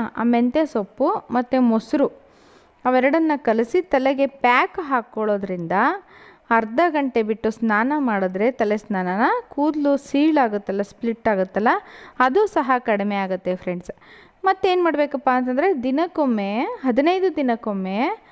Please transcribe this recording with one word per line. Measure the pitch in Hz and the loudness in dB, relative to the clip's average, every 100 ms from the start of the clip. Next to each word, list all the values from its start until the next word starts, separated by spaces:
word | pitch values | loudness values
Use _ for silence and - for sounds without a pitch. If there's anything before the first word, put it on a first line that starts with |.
| 226 - | -2 -2
ಆ | |
ಮೆಂತ್ಯ | 233 233 247 294 311 | 0 2 2 0 -2
ಸೊಪ್ಪು | 226 196 - 285 311 - | -2 -6 -2 -2 -2 -4
ಮತ್ತೆ | 240 247 262 | -6 -2 0
ಮೊಸರು | 240 226 - 294 277 - _ _ _ - _ _ 247 | 2 2 0 0 0 -4 _ _ _ -20 _ _ 0
ಅವೆರಡನ್ನ | 254 262 320 320 285 | 2 2 2 0 0
ಕಲಸಿ | - 226 240 359 | 0 0 0 -2
ತಲೆಗೆ | 349 269 262 262 277 | 0 0 0 0 -2
ಪ್ಯಾಕ್ | - 240 247 359 - | 0 2 2 0 -4
ಹಾಕ್ಕೊಳ್ಳೋದ್ರಿಂದ | 302 262 220 - 214 202 196 180 170 180 262 392 - - - - _ | -4 -4 -4 -4 -2 -2 -4 -6 -2 0 0 -2 -10 -20 -20 -20 _
ಅರ್ಧ | 226 220 240 349 | 0 0 0 0
ಗಂಟೆ | 294 269 240 | 0 0 0
ಬಿಟ್ಟು | 214 214 220 | -2 -2 -2
ಸ್ನಾನ | 220 226 208 247 302 | -2 0 0 0 0
ಮಾಡಿದ್ರೆ | 262 208 185 190 226 | 0 0 -2 0 -2
ತಲೆ | 254 214 208 | 0 -2 -2
ಸ್ನಾನನ | - 190 180 190 269 494 - | -4 -4 -2 0 0 0 -4
ಕೂದಲು | - 294 302 285 277 | -2 -2 0 0 0
ಸೀಳಾಗುತ್ತಲ್ಲ, | - 277 311 302 240 208 202 196 | 0 2 2 4 2 -2 -4 -4
ಸ್ಪ್ಲಿಟ್ | 208 - 233 226 226 | -6 -6 -6 -2 -2
ಆಗುತ್ತಲ್ಲ, | 196 190 196 220 381 - - - - | 0 0 0 0 0 -4 -18 -20 -2
ಅದು | 254 269 427 | 2 2 2
ಸಹ | 330 254 254 | 0 0 -2
ಕಡಿಮೆ | - 202 202 202 | 0 -2 0 -2
ಆಗುತ್ತೆ | 190 185 185 180 | -4 -4 -4 -4
ಫ್ರೆಂಡ್ಸ್. | - 175 - - - - - _ | -4 -8 -10 -18 -20 -20 -20 _
ಮತ್ತೇನು | 381 370 392 359 | -2 0 2 2
ಮಾಡಬೇಕಪ್ಪ | 339 294 294 269 262 | 2 2 0 0 0
ಅಂತಂದ್ರೆ | 254 254 254 359 311 | 0 0 0 0 0
ದಿನಕ್ಕೊಮ್ಮೆ, | 254 269 339 320 277 220 196 214 | 0 -2 -2 0 0 0 -2 -2
ಹದಿನೈದು | 359 494 269 233 302 370 370 302 | -4 -4 0 2 2 2 0 0
ದಿನಕ್ಕೊಮ್ಮೆ | 262 226 226 196 185 196 294 453 - | -2 -2 -4 -4 -4 -2 -2 -4 -12